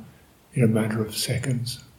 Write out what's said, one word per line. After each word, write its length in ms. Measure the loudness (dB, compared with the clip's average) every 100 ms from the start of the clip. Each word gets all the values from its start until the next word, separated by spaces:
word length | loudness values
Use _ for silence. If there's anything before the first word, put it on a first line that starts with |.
| -16 -20 -20 _ _
in 100 | 2
a 40 | 4
matter 340 | 4 2 -2
of 140 | -2 -4
seconds. 640 | -4 -2 -2 -2 -4 -8 -14